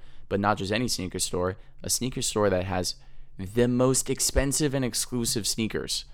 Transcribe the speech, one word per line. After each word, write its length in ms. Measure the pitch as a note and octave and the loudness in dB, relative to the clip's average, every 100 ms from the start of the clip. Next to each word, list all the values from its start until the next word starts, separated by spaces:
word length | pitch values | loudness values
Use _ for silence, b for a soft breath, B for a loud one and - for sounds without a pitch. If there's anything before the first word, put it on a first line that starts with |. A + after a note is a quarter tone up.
| b b b | b b b
but 120 | G2+ | 2
not 180 | G2+ G#2 | 2 2
just 140 | F#2+ | 0
any 160 | G#2 B2 | 0 0
sneaker 300 | - F#2 F#2 | -2 -2 -2
store, 380 | - F2+ F2+ F#2+ b b | -2 0 0 -2 b b
a 80 | F2 | -2
sneaker 320 | - B2+ C3 | -2 -2 -2
store 260 | - A2 G#2 | -2 2 4
that 140 | F#2 | 4
has 300 | F#2 F#2 F2 - b b b - | 0 0 -2 -4 b b b -10
the 300 | F#2+ A2 B2 | -4 2 4
most 400 | B2 C3 C3 - | 6 4 4 0
expensive 680 | C3 - C3 C#3 C3 D3+ | 0 2 2 2 2 2
and 100 | C3+ | 2
exclusive 640 | B2 - - B2 A#2 A#2 G2 | 0 -2 -2 -2 0 0 -2
sneakers, 600 | - A2 D2+ - - - | 0 0 0 -2 -4 -6